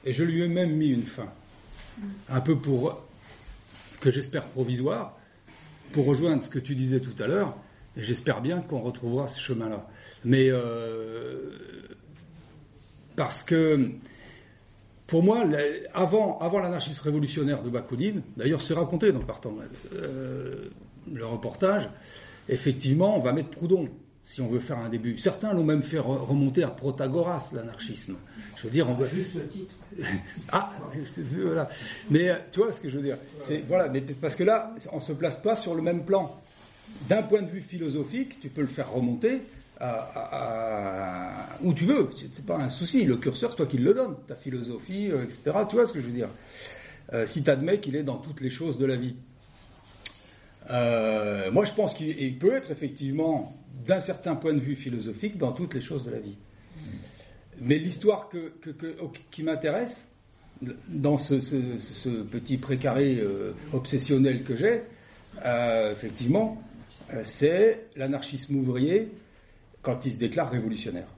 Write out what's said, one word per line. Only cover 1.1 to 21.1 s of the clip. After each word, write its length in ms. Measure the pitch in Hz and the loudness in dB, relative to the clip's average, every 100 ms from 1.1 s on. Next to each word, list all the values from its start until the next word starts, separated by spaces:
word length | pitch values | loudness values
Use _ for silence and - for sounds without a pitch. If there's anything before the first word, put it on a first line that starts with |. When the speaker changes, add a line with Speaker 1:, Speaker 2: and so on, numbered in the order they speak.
| - 101 - - - - - - - 202 - - | -8 -12 -14 -20 -20 -20 -18 -16 -12 -12 -12 -2
Speaker 1:
Un 120 | 131 | 0
peu 140 | 135 139 | 4 2
pour, 460 | 139 127 135 - - - - - - - - - - - | 4 2 2 -2 -14 -20 -20 -20 -18 -20 -20 -20 -20 2
que 120 | 139 | 2
j'espère 340 | 135 - - - | 2 -2 -6 -6
provisoire, 680 | 127 120 123 139 226 185 - - - - - - - - | -4 -2 0 0 -2 -6 -12 -20 -20 -20 -20 -20 -20 -2
pour 140 | 151 135 | 2 4
rejoindre 360 | 131 170 143 | 4 4 2
ce 80 | - | 0
que 80 | 131 | -6
tu 160 | 127 | -4
disais 280 | 135 131 131 | -2 2 2
tout 200 | 131 113 | 0 -4
à 60 | 113 | 0
l'heure, 280 | 185 180 - - - - - | 0 0 -4 -18 -20 -16 -8
et 60 | |
j'espère 380 | 110 117 156 107 | -2 0 0 0
bien 200 | 131 175 | 0 -2
qu'on 180 | - 135 | -2 -4
retrouvera 480 | 117 123 120 123 127 | -4 -4 -2 -2 -2
ce 120 | - | -6
chemin-là. 460 | - 113 113 104 - - - - | -4 -4 -4 -6 -10 -20 -20 -6
Mais, 240 | 117 135 131 | 4 6 8
euh, 1000 | 127 120 117 117 113 110 113 123 131 - - - - - - - - - - - - - - - - - - | 4 0 -4 -4 -6 -6 -8 -8 -8 -10 -12 -16 -16 -18 -20 -20 -20 -20 -20 -20 -20 -20 -20 -20 -20 -10 -4
parce 220 | 123 - | -2 -2
que, 480 | - 165 160 147 123 - - - - - - - - - - - - | 2 6 6 6 4 0 -16 -20 -20 -20 -20 -20 -20 -20 -20 -20 2
pour 160 | 165 | 6
moi, 240 | 180 233 196 | 6 6 4
le, 140 | 151 147 - - | 2 0 -4 -6
avant, 460 | 180 180 208 202 - | 0 4 4 4 0
avant 180 | 165 196 | 0 0
l'anarchisme 460 | 180 170 147 - | 0 -2 -4 -4
révolutionnaire 580 | 151 147 143 156 143 139 | 0 0 0 0 0 0
de 80 | 120 | -2
Bakounine, 540 | 117 - 120 196 196 - - | -4 -4 -2 0 0 -6 -6
d'ailleurs, 280 | 120 156 | -2 -2
c'est 100 | - | 0
raconté 380 | 170 151 170 214 | 0 0 4 4
dans 80 | 131 | 4
Partant, 340 | 104 107 117 110 - - - | -2 -6 -8 -10 -12 -16 -12
euh, 760 | - - 131 131 127 - - - - - - - | -8 -6 -6 -6 -6 -8 -8 -12 -16 -20 -18 -12